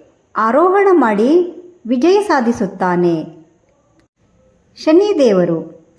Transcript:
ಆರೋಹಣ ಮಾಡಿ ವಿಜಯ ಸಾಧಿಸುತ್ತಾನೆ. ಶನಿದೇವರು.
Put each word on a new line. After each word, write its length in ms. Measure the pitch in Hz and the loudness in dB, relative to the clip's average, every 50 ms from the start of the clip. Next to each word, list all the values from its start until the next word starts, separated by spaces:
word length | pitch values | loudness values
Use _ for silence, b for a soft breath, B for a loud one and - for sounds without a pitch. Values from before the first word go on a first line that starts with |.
| - _ _ _ _ _ _ | -20 _ _ _ _ _ _
ಆರೋಹಣ 520 | 196 220 220 240 285 339 370 370 403 392 392 370 | -4 -2 0 2 2 2 2 2 2 2 2 2
ಮಾಡಿ 380 | 339 254 226 214 202 220 262 311 359 349 - - - - - - _ _ | 2 2 0 0 0 0 2 2 0 0 -2 -8 -16 -20 -20 -20 _ _
ವಿಜಯ 360 | 220 254 247 262 339 381 415 392 | -6 -4 0 2 2 2 2 0
ಸಾಧಿಸುತ್ತಾನೆ. 920 | 403 330 277 233 233 233 - 208 180 - - 196 180 175 175 175 175 165 160 156 160 - - - _ _ _ _ _ _ _ _ _ _ _ _ _ _ _ _ _ _ _ _ _ _ _ _ _ _ - | 0 -2 0 0 -2 -2 -2 -4 -6 -6 -4 -4 -2 0 0 0 0 -2 -2 -6 -10 -16 -20 -20 _ _ _ _ _ _ _ _ _ _ _ _ _ _ _ _ _ _ _ _ _ _ _ _ _ _ -6
ಶನಿದೇವರು. 800 | - 302 311 349 403 415 392 311 269 233 202 185 175 170 170 160 - - - - _ _ _ | -2 2 2 2 2 2 0 2 2 2 2 2 0 0 -2 -6 -6 -12 -18 -20 _ _ _